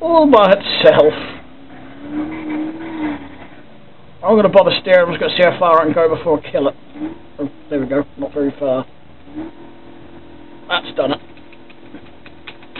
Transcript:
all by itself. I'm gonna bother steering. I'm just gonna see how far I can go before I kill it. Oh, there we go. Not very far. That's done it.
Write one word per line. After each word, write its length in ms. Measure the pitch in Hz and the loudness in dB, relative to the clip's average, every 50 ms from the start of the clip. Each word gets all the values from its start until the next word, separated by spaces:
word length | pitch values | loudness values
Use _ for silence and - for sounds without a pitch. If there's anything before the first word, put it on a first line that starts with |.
| - | -4
all 240 | 320 339 330 311 294 | 0 2 4 4 6
by 220 | 262 220 202 185 196 | 6 6 6 4 4
itself. 640 | - - - - - - 170 - 160 147 151 - - - - - - - - - - - - - - - 269 277 277 285 294 294 302 302 311 320 320 311 311 302 302 311 311 320 320 330 330 320 320 302 302 294 285 - - - - - - - - - - - - - - - - - - - - - | 2 0 -2 -2 2 4 6 6 6 6 4 2 0 -6 -14 -14 -16 -18 -20 -20 -20 -20 -20 -20 -20 -20 -20 -18 -18 -16 -12 -10 -8 -8 -8 -10 -10 -10 -8 -6 -6 -6 -8 -10 -12 -12 -12 -10 -8 -6 -6 -8 -8 -12 -16 -18 -20 -20 -20 -20 -20 -20 -20 -20 -20 -20 -20 -20 -20 -20 -20 -16 -6 0
I'm 140 | 185 220 | 2 4
gonna 140 | 214 202 185 | 4 4 6
bother 200 | 175 196 180 170 - - - | 6 6 4 4 2 -2 2
steering. 240 | 190 185 180 175 | 4 4 4 4
I'm 60 | 170 170 | 2 0
just 60 | - | -4
gonna 140 | 175 156 - | -4 -4 0
see 100 | - 180 | 2 2
how 140 | 170 - - | 2 2 2
far 220 | 185 170 160 160 | 2 4 4 4
I 40 | 160 | 4
can 100 | 156 151 | 2 2
go 200 | 170 165 160 156 | 0 0 0 0
before 240 | 143 - 170 151 143 | -2 -2 -2 -2 -2
I 120 | - - - | -4 -4 -4
kill 160 | 160 143 135 | -4 -2 -2
it. 80 | - - - - - 294 302 320 330 - - - - - | -4 -6 -10 -20 -14 -12 -12 -12 -12 -14 -20 -18 -12 -10
Oh, 120 | 294 277 - - - - | -10 -10 -10 -14 -12 -8
there 100 | - 139 | -6 -6
we 60 | 131 | -4
go. 180 | 123 139 143 147 - - - | -4 -4 -4 -4 -6 -8 -12
Not 160 | 139 - - | -10 -8 -6
very 160 | 147 285 285 269 - | -4 -4 -4 -4 -4
far. 260 | 294 269 254 262 262 - - - - - - - - - 294 302 320 339 - - - - - - - - - - - - - - - - - - - - - - - - | -4 -2 -2 -2 -4 -8 -14 -20 -20 -20 -20 -20 -20 -18 -16 -14 -14 -14 -16 -18 -20 -20 -20 -20 -20 -20 -20 -20 -20 -20 -20 -20 -20 -20 -20 -20 -20 -20 -20 -18 -8 -6
That's 260 | 135 - - - - | -4 -4 -4 -6 -4
done 180 | - 143 131 147 | -4 -2 -2 -4
it. 80 | - - - - - - - - - - - - - - - - - - - - - - - - - - - - - - - - - | -6 -8 -12 -20 -20 -20 -20 -20 -20 -20 -20 -20 -20 -20 -20 -20 -20 -20 -20 -20 -20 -20 -20 -20 -20 -20 -20 -20 -20 -20 -20 -18 -18